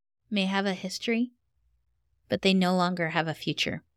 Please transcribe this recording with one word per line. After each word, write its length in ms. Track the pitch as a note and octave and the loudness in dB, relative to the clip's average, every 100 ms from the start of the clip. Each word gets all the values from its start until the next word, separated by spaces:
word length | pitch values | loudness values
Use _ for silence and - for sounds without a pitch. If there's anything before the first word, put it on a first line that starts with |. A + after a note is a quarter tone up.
| _ _ - | _ _ -4
may 140 | G3+ F#3+ | -2 0
have 200 | G3 G3 | 0 -2
a 80 | |
history, 600 | F#3+ F#3 - - A3+ B3 - _ _ _ _ _ _ _ _ - | -2 -6 -6 -2 -2 -2 -6 _ _ _ _ _ _ _ _ -4
but 120 | - | 0
they 120 | G3 | 4
no 220 | F#3+ F3+ F#3 | 4 4 2
longer 340 | F3+ F3+ E3 | 2 0 -2
have 180 | E3 D#3+ | 0 -2
a 60 | |
future. 500 | D3+ - D3+ - D#3 - | -2 -4 -4 -4 -6 -10